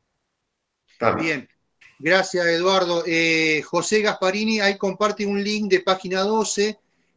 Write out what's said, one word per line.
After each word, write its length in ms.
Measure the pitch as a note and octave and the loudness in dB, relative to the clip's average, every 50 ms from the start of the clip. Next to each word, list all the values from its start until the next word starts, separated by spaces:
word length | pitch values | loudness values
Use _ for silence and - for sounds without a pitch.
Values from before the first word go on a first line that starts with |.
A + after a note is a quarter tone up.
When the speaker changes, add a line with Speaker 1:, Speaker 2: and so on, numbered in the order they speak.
| _ _ _ _ _ _ _ _ _ _ _ _ _ _ _ _ _ _ | _ _ _ _ _ _ _ _ _ _ _ _ _ _ _ _ _ _
Speaker 1:
Está 220 | _ - A#2+ A2 | _ -2 -2 0
bien. 120 | - - D#3+ | 0 0 -2
Speaker 2:
Bien. 240 | D#3+ D3+ C3 - - _ _ _ _ _ _ - - _ - | -2 -2 -4 -6 -12 _ _ _ _ _ _ -20 -20 _ -6
Gracias, 480 | C3+ D#3+ F#3 F#3+ F#3 - F#3 F3 E3+ | 0 2 2 2 2 0 -2 0 0
Eduardo. 580 | E3+ E3+ E3 F3+ F#3+ G3 F#3+ F3+ E3+ F3 E3+ D#3+ | 2 0 2 2 2 2 2 2 0 0 -2 -2
Eh, 560 | F3 E3 E3 E3 E3 D#3+ D#3+ D#3+ D#3 D#3 D3 | 0 0 2 2 2 2 2 2 2 0 0
José 400 | - - F3 F3 E3 - G#3 G#3+ | -2 -2 -4 -4 -2 0 0 0
Gasparini 580 | G#3 G#3+ - - F#3+ F#3 F#3+ G#3 G#3+ A3 A3 G#3+ | 2 0 0 0 0 0 0 0 0 0 0 2
ahí 160 | G3 G3 G3+ | 0 0 0
comparte 480 | - G3+ F#3+ F3 - G#3 G#3 G3+ - G#3 | 0 -2 -4 -2 0 -2 -2 -2 -2 -4
un 180 | G3+ G3+ G3+ | -2 -2 -2
link 280 | G3 G#3 G#3+ G#3+ G#3+ G3 | -2 -2 -2 -4 0 0
de 100 | F#3 F3+ | 0 2
página 400 | - G3 F#3 F#3+ - F3+ F#3 F#3+ | 2 0 -2 -2 -4 -4 -2 -2
doce 560 | G3 G#3 A3 A3 G3+ - - G3+ G3+ G#3+ G#3 - _ _ _ _ _ _ _ | 0 0 0 0 0 -2 -2 -2 -2 -2 -4 -8 _ _ _ _ _ _ _